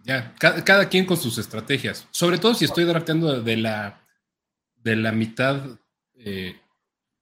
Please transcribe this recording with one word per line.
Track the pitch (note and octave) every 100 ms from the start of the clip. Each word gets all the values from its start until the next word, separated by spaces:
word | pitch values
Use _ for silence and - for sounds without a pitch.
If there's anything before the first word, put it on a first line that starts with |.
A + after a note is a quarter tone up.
| -
ya, | C3 A#2+ -
ca-, | D#3+ E3+
cada | F#3 G3 F#3
quien | F#3 F#3
con | E3+
sus | A#2 A#2
estrategias. | - A2 A2 C#3 G#2 - -
Sobre | - F3 F3
todo | A3 A#3
si |
estoy | D3 E3+ E3+
drafteando | E3 E3 D#3+ E3 B2+
de | A2+ A2+
la, | A2+ G#2+ G2+ - _ _ _ _ _ _ _ _
de | A2+ A2
la | A2
mitad, | A2 A2+ - C3 C#3 C3+ A2 _ _ _ B2+
eh, | G#2+ F#2+ F#2 - _ _ _ _ _ _